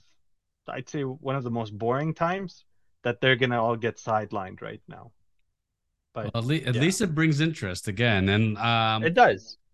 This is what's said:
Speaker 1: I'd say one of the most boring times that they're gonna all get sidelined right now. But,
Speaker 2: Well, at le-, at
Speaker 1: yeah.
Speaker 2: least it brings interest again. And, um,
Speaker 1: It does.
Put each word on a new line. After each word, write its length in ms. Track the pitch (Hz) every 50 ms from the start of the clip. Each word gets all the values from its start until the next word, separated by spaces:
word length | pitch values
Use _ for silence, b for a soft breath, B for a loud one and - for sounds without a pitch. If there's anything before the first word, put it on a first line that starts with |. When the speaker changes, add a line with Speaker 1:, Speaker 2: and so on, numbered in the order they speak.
| _ _ _ _ _ _ _ _ _ _ _ _ _ -
Speaker 1:
I'd 220 | - 131 131 -
say 120 | - 156 139
one 320 | 131 131 - - 135 131
of 80 | 139 120
the 80 | 123
most 260 | 117 117 113 107 104 101
boring 360 | 113 117 123 135 151 160 156
times 520 | - 170 170 185 196 196 175 - - _ _ _ _ _ _ _ _ -
that 160 | 120 117 -
they're 160 | - 131 131
gonna 260 | 117 131 123 120 117
all 140 | 113 117 117
get 220 | 110 113 113 107 -
sidelined 640 | - 117 110 107 107 - 110 104 95 92 98 -
right 200 | 110 110 107 107 _ -
now. 240 | - - - 117 _ _ _ _ _ _ _ _ _ _ _ _ _ _ _ _ _ _ _ _ -
But, 200 | 123 110 - -
Speaker 2:
Well, 100 | 117 113
at 40 | 127
le-, 200 | 151 160 - 127
at 60 | 127
Speaker 1:
yeah. 60 | 117
Speaker 2:
least 200 | 143 180 190 -
it 120 | 220 175 151
brings 280 | 151 160 160 151 139
interest 460 | 160 165 151 - - 95 90 - - 110
again. 420 | 98 101 120 120 107 95 92 98
And, 280 | 101 107 110 110 107 104
um, 460 | 117 117 117 113 113 110 110 110 113
Speaker 1:
It 100 | 165 175
does. 440 | 254 240 160 104 - - - - _ _ _